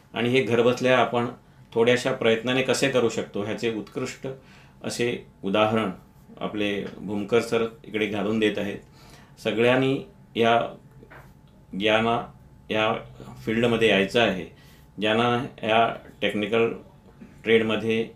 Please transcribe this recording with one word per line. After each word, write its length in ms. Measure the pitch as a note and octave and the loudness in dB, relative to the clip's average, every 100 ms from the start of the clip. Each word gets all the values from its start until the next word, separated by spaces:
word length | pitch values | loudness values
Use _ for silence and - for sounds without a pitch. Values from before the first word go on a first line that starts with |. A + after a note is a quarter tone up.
| _ | _
आणि 140 | A2+ A#2+ | -4 0
हे 140 | C3 | 0
घरबसल्या 560 | A2 A#2 A#2+ B2 B2+ B2+ | 2 2 2 2 2 2
आपण 280 | A#2 A#2+ B2 - _ - - | 2 0 -4 -8 _ -20 -6
थोड्याशा 380 | A#2 A#2 B2 C3+ | 0 2 2 0
प्रयत्नाने 500 | - A2+ A2+ A#2+ C3 | 0 2 2 0 -2
कसे 280 | B2+ A#2+ C#3 | 0 0 2
करू 180 | B2+ A2+ | 2 0
शकतो, 340 | A2+ - G2+ | -2 -6 -6
ह्याचे 320 | G#2+ G2 A#2 | -6 -4 -4
उत्कृष्ट 540 | G#2+ G2 - B2+ - C3+ C3+ - - - - | -4 -8 -8 -8 -10 -12 -12 -18 -20 -20 -12
असे 420 | A#2+ - A#2+ - - - | -10 -2 -2 -4 -10 -10
उदाहरण 460 | F#2+ G#2 A2 A2+ G2 F2 - - - - | -2 2 2 2 -2 -6 -18 -20 -20 -10
आपले 440 | F#2+ G#2+ G#2 G2+ | -8 -4 -4 -4
भूमकर 560 | F#2+ - F#2 G#2 G2 A#2 | -6 -10 -8 -6 0 0
सर 260 | A2 A#2 A2+ - | 2 -2 -2 -8
इकडे 220 | - G#2 G#2+ | -8 -4 -4
घालून 320 | G#2 G2 A2 | -2 -2 2
देत 200 | G#2+ G#2 | 0 0
आहेत. 200 | G2+ - - - - - - - | -6 -8 -14 -20 -20 -20 -20 -6
सगळ्यांनी 580 | A2+ G#2 A#2+ B2+ C3+ C#3 - - - G#2+ | -4 2 2 4 2 -2 -6 -20 -10 0
या 380 | A#2 A#2 - - - - - - - - - - - | 2 2 0 -10 -20 -20 -20 -20 -20 -20 -20 -20 -12
ज्ञाना-, 500 | F#2 G#2+ A2 A2+ A#2 - - - - - | -2 2 2 2 -2 -6 -18 -20 -20 -6
या 220 | G#2+ A2 A2+ - - - - - | -2 0 -2 -8 -20 -20 -12 -4
फील्डमध्ये 420 | A2+ A#2+ A2+ A2+ | 0 2 4 4
यायचं 320 | G2 F#2+ A#2+ | 4 4 2
आहे. 260 | A2 F#2 - - - - - - | 2 0 -8 -16 -20 -20 -20 -4
ज्यांना 440 | G#2+ A2 A#2+ A#2+ D3 - G#2+ | 0 2 2 0 -4 -8 0
या 300 | A2+ A2+ - - - | 2 2 -2 -14 -4
टेक्निकल 500 | G2+ G#2 G#2 A2+ A#2 - - - - - - - | -4 -2 0 0 0 -2 -16 -20 -20 -20 -20 -8
ट्रेडमध्ये 640 | G#2+ A2+ A2 G#2 A2+ A2+ A2+ | 2 2 2 -2 -2 -2 -4